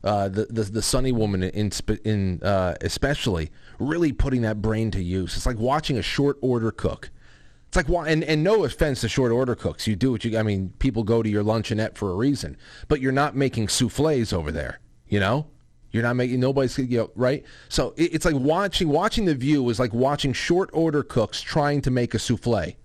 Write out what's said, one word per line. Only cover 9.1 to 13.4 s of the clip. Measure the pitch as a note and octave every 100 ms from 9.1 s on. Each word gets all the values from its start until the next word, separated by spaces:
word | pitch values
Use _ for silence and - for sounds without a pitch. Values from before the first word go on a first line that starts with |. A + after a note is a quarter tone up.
| - B2+
order | A#2 B2+ A2
cooks. | - - -
You | G2+
do | C3
what | A2+
you, | A#2 A2
I |
mean, | A2 G2 F#2+ -
people | C3 A2
go | G#2 A#2
to | A2
your | G#2
luncheonette | G#2 A2+ G2+ G#2+ A2 -
for | G2+
a | F2+
reason, | C3 C#3+ D#2+ - - - -
but | D3+
you're | C3
not | C3 D3
making | A#2